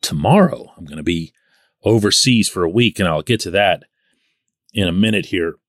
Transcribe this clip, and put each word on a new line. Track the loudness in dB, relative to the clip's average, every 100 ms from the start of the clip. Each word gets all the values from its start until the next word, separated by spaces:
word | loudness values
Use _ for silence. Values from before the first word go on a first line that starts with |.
tomorrow. | -6 -4 2 4 2 -2 -14 -20
I'm | -18
gonna | -8
be | -4 -4 -6 _ _ _ _ _
overseas | 0 2 2 0 2 2 0
for | -2
a | -2
week, | 2 0 0
and | -2
I'll | -2
get | -2 -4
to | 0
that | 2 2 2 _ _ _ _ _ _ _ _ _
in | -2 0
a |
minute | 2 0 0 -4
here. | -4 -4 -8